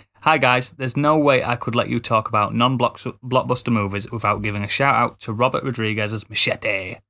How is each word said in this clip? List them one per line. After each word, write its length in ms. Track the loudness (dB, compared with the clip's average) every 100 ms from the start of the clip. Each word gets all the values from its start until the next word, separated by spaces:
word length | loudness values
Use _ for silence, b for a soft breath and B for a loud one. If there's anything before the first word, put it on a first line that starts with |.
| B B
"Hi 160 | 2 4
guys, 340 | 4 2 0
there's 260 | -6 -4 0
no 200 | 2 4
way 240 | 4 4
I 120 | 2 -4
could 200 | -2 -2
let 120 | 0
you 120 | -2
talk 260 | 0 0 0
about 260 | 0 0
non-blockbuster 1200 | 2 2 2 0 -2 -12 -12 -2 0 0 -2 0
movies 380 | 0 0 -4 -8
without 300 | -4 -2 -2
giving 220 | -2 -4
a 40 | -2
shout 280 | 0 2 2
out 240 | 0 -4
to 120 | -8
Robert 300 | 0 0 0
Rodriguez's 640 | -4 -4 -2 -2 -2 -4 -6
Machete. 680 | -2 -2 -2 -4 -4 -6 -12 _